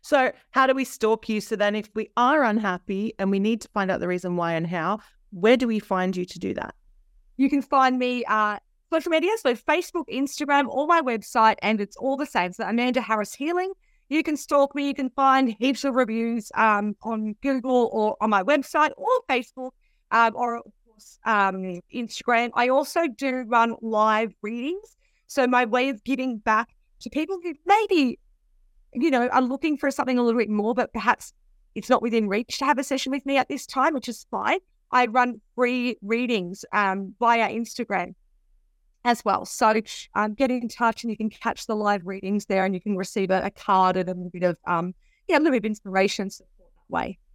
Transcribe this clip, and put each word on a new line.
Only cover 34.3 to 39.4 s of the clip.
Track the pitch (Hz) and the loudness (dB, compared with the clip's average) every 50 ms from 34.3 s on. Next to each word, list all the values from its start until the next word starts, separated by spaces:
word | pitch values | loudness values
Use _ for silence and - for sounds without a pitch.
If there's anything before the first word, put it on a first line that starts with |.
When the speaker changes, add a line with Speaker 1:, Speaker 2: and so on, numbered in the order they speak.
Speaker 2:
fine. | - 190 196 220 302 381 _ _ _ _ _ _ | -8 -4 -2 -2 -2 -2 _ _ _ _ _ _
I | - 254 247 | 2 2 2
run | 240 214 254 247 247 233 208 _ _ _ | 4 2 2 2 2 -2 -8 _ _ _
free | - 254 240 254 254 240 247 220 - | 0 0 2 2 0 -2 -2 -4 -6
readings, | - 196 226 233 247 233 240 208 180 175 185 - - - - | -4 -2 -2 0 0 0 0 0 -2 -4 -8 -12 -14 -4 -2
um, | 202 202 196 190 196 196 185 - _ | 0 0 2 0 -2 -6 -8 -6 _
via | 240 233 233 233 226 202 | 2 2 4 4 2 0
Instagram. | - 226 233 226 - - 233 _ 202 180 175 185 185 _ _ _ _ _ _ _ _ _ _ _ _ _ _ _ _ _ _ | -2 -6 -6 -8 -6 -8 -6 _ -4 -4 -4 -6 -12 _ _ _ _ _ _ _ _ _ _ _ _ _ _ _ _ _ _
As | 240 240 - - | 0 0 2 2
well. | 214 190 - | 0 0 0